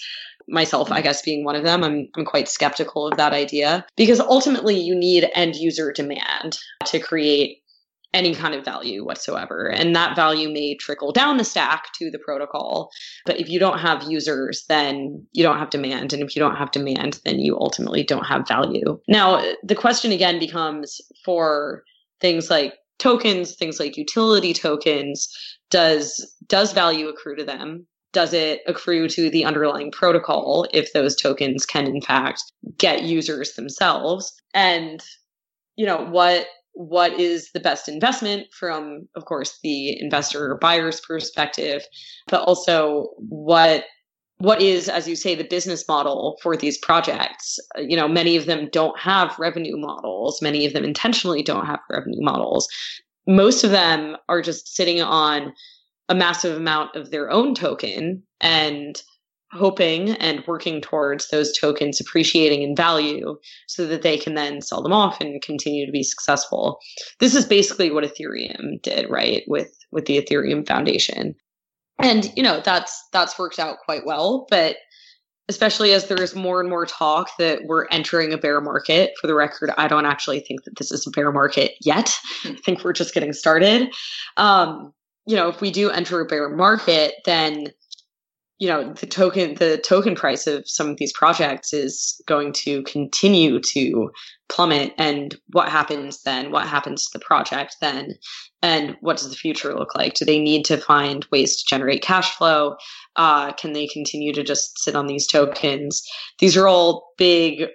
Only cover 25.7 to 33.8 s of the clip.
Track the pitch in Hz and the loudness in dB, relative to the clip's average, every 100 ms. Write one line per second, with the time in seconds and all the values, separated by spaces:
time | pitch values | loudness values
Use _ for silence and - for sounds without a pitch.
25.7 | 180 160 151 151 - - _ - 196 214 | 4 4 4 0 -8 -12 _ 0 2 2
26.7 | 190 170 156 151 151 - 147 143 135 151 | 2 2 2 -6 -8 -12 -10 -10 -10 -12
27.7 | 170 175 _ _ 180 165 170 156 - - | -12 -16 _ _ 0 2 2 0 -2 -4
28.7 | - - 170 165 170 160 160 160 156 151 | -4 0 0 0 0 0 2 0 0 0
29.7 | 143 147 - 180 165 165 151 - 156 175 | -2 -8 0 4 4 2 -2 2 0 2
30.7 | 156 151 151 139 - 143 139 139 131 - | 0 0 0 2 2 0 0 -2 -2 -2
31.7 | 151 139 139 - 131 135 - - _ - | -2 -2 -4 0 0 0 -6 -12 _ -14
32.7 | - 180 147 165 165 160 143 147 - 139 | 0 2 2 0 -2 -2 -6 -8 -10 -12
33.7 | - | 0